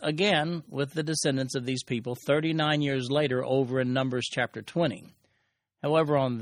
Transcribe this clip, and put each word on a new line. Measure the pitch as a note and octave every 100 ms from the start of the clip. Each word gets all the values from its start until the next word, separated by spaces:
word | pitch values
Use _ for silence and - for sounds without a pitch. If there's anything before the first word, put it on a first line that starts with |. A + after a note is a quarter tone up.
again | D3+ D#3 G3+ E3 D#3+ E3+ -
with | C3+ C#3 D#3
the | D#3
descendants | D#3 D#3 C3+ C3 C3+
of | B2
these | B2+ -
people | A#2+ A#2+ B2 -
thirty-nine | D3 D#3+ D#3+ D3+ D3+
years | C#3+ C3+ B2
later | C#3+ D3 B2+ B2+
over | C3 B2 C3
in | B2+
Numbers | C3 C3 B2 -
chapter | - A#2+ A2+
twenty. | G#2 E3 E3 F2+ - _ _ _ _ _ _ _
However, | C#3+ D#3+ D3+ D3
on | C3 A#2+